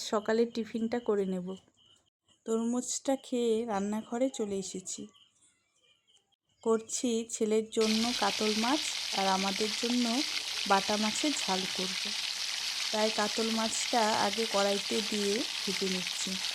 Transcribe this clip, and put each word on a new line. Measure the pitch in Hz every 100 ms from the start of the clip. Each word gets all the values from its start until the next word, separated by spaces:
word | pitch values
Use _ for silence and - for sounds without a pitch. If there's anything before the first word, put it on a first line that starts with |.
সকালের | - 214 214 226 233
টিফিনটা | 233 214 226 226 240
করে | 240 202 190
নেব। | 185 180 190 _ _ _ _ _ _ _ _ -
তরমুজটা | 226 233 247 254 - - 269
খেয়ে | - 240 233 220
রান্নাঘরে | 233 196 202 214 214 240 269
চলে | - 208 196
এসেছি। | 190 190 190 - 208 _ _ _ _ _ _ _ _ _ _ _ _ _ _ _
করছি | 226 226 220 - 247 226 226
ছেলের | - 214 220 220
জন্য | 226 220 220 240 247
কাতল | 202 - 214 214
মাছ | 233 302 - - - 202
আর | 196
আমাদের | 190 196 196 214 -
জন্য | 233 247 233 247 - - - - 202
বাটা | 196 196 208
মাছের | 214 - 302 285
ঝাল | - 190 190
করব। | - 185 185 208 - - - - - - - -
তাই | 214 220
কাতল | 220 208 - 226
মাছটা | 220 220 - - 247 214 226
আগে | 208 208 220
কড়াইতে | 196 202 202 - 233 208
দিয়ে | 208 202 214 302 -
ভেজে | - 185 190
নিচ্ছি। | 185 180 - 190 190 -